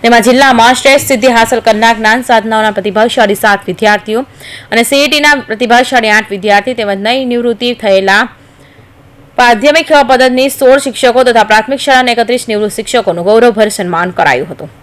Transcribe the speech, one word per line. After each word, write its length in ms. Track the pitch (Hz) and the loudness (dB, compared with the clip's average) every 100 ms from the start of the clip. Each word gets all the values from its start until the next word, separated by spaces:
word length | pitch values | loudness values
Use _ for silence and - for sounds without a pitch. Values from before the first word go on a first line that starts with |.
તેમાં 200 | 233 233 | 2 2
જિલ્લામાં 520 | 220 254 277 240 233 | 2 2 4 4 2
શ્રેષ્ઠ 340 | 254 277 277 - | 2 2 2 0
સિદ્ધિ 200 | 262 254 | 0 2
હાંસલ 320 | 233 226 240 | 2 0 0
કરનાર 360 | 226 214 226 226 | 0 2 0 0
જ્ઞાન 260 | 220 233 | 0 -2
સાધનાઓના 500 | 254 233 214 220 214 | 0 0 0 -2 -2
પ્રતિભાશાળી 640 | 202 196 202 233 240 214 202 | -2 -4 -2 -2 0 0 0
સાત 240 | 220 202 - | 0 -2 -4
વિદ્યાર્થીઓ 540 | 175 214 208 - 220 277 - - - - | -2 0 0 -2 -6 -6 -16 -20 -20 -6
અને 120 | 226 | -2
સી 200 | 240 277 | 0 0
ઈ 40 | 294 | 0
ટીના 280 | 302 294 285 - | 0 0 0 -4
પ્રતિભાશાળી 640 | 214 240 240 254 254 220 | -6 0 0 2 0 0
આઠ 220 | 214 208 | -2 -2
વિદ્યાર્થી 420 | 196 208 202 202 | -6 0 0 0
તેમજ 240 | 240 208 196 | -6 -4 -4
નઈ 240 | 208 254 262 | -2 -4 -2
નિવૃત્તિ 480 | 240 240 226 240 | -2 -2 -2 -4
થયેલા 540 | 240 220 190 190 196 240 - _ _ - _ - _ - _ - - | -4 0 0 2 0 -2 -8 _ _ -20 _ -20 _ -20 _ -12 0
માધ્યમિક 540 | 240 226 277 311 320 302 254 | 2 2 2 0 2 0 2
પદની 420 | 254 254 254 269 | 2 2 0 -2
સોળ 280 | - 262 269 | 0 2 2
શિક્ષકો 440 | 277 - 254 240 | 0 -2 0 2
તથા 200 | 254 233 | 2 2
પ્રાથમિક 360 | 208 214 220 269 | 2 2 0 -6
શાળાના 320 | 285 262 254 | 0 0 2
એકત્રીસ 340 | 233 220 247 233 | -2 -2 -4 -4
નિવૃત્ત 260 | 208 208 - | -4 -4 -6
શિક્ષકોનું 500 | - 247 202 170 175 | -4 -2 -2 -2 2
ગૌરવભર 440 | 226 240 220 214 | 4 2 2 -2
સન્માન 420 | 208 185 170 175 | -2 -6 -4 -4
કરાયું 360 | 175 156 127 151 | -2 0 -2 -4
હતું. 180 | - 156 - | -12 -16 -18